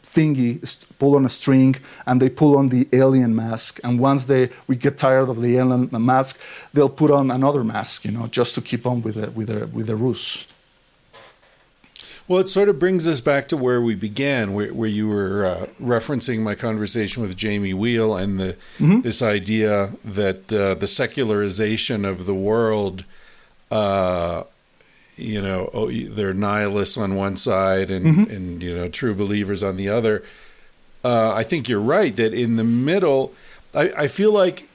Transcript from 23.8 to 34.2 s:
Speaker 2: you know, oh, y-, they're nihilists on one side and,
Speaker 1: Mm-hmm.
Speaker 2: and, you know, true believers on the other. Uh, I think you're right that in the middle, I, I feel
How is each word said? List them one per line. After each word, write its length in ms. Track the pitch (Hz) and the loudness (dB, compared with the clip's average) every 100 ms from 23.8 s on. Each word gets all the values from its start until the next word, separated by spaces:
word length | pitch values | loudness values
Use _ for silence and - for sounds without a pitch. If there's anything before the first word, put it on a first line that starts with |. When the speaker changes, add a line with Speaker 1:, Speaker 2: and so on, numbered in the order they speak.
| 101 98 92 90 85 85 - _ _ _ _ _ _ - | 0 2 0 0 -2 -6 -10 _ _ _ _ _ _ -12
Speaker 2:
you 240 | - 107 | -8 -4
know, 300 | 98 92 - | -4 -4 -4
oh, 140 | - 110 | -4 -4
y-, 200 | 120 113 | -4 -8
they're 260 | 107 98 | -4 -4
nihilists 600 | 95 104 104 104 101 95 - | -2 -2 0 0 -2 -2 -2
on 160 | 101 | -2
one 220 | 98 98 92 | -2 -2 -2
side 540 | - 95 95 95 95 | 0 2 2 0 0
and, 140 | 95 160 | 0 4
Speaker 1:
Mm-hmm. 240 | 156 214 | 4 2
Speaker 2:
and, 280 | 101 90 87 | -2 -8 -8
you 120 | 87 | -8
know, 140 | 87 87 | -6 -6
true 260 | - 127 | -4 -4
believers 480 | 98 101 104 98 98 | -2 -2 -2 -2 -4
on 140 | 98 92 | -4 -4
the 120 | 98 | -2
other. 340 | 113 110 107 - - - - - _ - - | 0 0 -2 -6 -20 -20 -20 -20 _ -20 -6
Uh, 280 | 123 117 110 | 0 2 2
I 80 | 104 | 0
think 260 | 113 170 123 | -2 -4 -2
you're 120 | 107 | 0
right 340 | 110 180 214 104 | 2 2 2 0
that 160 | 110 | 0
in 240 | 113 120 113 | 0 0 0
the 80 | |
middle, 720 | 113 120 135 190 175 135 135 - - - - | 2 2 2 2 2 2 -2 -8 -20 -20 -8
I, 180 | - 160 - | -2 -2 0
I 120 | 147 | -4
feel 240 | - | 2